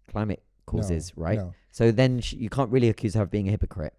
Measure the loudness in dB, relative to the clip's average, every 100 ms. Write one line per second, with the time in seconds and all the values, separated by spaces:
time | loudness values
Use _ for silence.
0 | _ -4 -4 -4 _ _ -6 -4 -2 -2
1 | -4 -6 -2 -2 -4 -12 _ 2 4 6
2 | 4 2 -4 -6 -6 -2 0 4 2 2
3 | 0 0 0 0 0 -2 -2 -6 -10